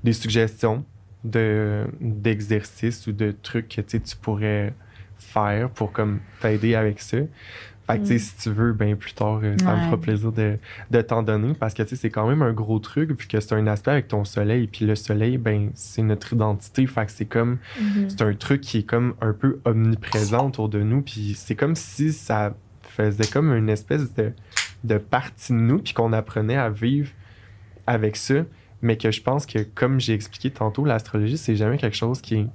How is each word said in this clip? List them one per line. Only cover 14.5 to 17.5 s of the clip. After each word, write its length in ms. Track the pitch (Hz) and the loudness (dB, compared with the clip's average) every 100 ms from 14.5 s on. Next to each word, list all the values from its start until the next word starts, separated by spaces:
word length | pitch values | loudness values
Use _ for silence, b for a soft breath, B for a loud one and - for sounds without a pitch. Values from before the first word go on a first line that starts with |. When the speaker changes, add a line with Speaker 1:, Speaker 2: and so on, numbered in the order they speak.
| 120 110 | 2 0
Speaker 1:
Puis 160 | - | 0
le 100 | 107 | 0
soleil, 440 | 107 - 107 113 127 | 0 0 0 2 2
ben, 320 | 113 104 104 | 0 0 0
c'est 280 | - - - | -4 -8 0
notre 320 | 110 104 - | 0 0 0
identité. 520 | 117 107 101 - - 131 | 0 2 0 -2 0 2
Fait 200 | 113 107 | 0 -4
que 60 | |
c'est 120 | - | -6
comme, 340 | 107 113 120 | -2 0 0